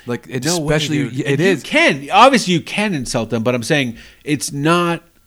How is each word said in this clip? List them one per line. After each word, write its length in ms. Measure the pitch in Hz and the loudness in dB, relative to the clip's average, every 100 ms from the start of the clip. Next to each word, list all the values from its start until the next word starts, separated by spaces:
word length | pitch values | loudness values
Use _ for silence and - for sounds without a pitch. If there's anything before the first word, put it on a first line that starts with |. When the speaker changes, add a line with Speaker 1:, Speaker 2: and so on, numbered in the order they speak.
| - | -8
Speaker 1:
Like, 200 | 120 - | -8 -6
it 160 | 127 | -6
Speaker 2:
No 160 | 139 180 | -2 -2
way, 140 | 147 151 | 0 -2
Speaker 1:
especially, 220 | 151 147 | 0 -2
Speaker 2:
dude. 160 | 135 131 | -2 -4
Speaker 1:
y-, 60 | 143 | -2
Speaker 2:
And 140 | 143 | 0
Speaker 1:
it 40 | |
Speaker 2:
you 20 | 185 | 2
Speaker 1:
is. 120 | 170 | 0
Speaker 2:
can. 440 | - 285 320 147 143 | 0 2 2 0 0
Obviously, 400 | 190 254 247 180 | 6 6 6 2
you 60 | 170 | 0
can 340 | - - 214 | -2 -4 -2
insult 360 | 160 113 123 113 | -2 -2 -4 -2
them, 120 | 117 | -2
but 140 | 113 123 | 0 -2
I'm 80 | |
saying 320 | 110 151 127 113 - - | 0 0 -2 -6 -16 -12
it's 300 | 135 147 - | -4 -4 -4
not 500 | 143 151 175 175 165 - _ | -2 2 2 0 -4 -8 _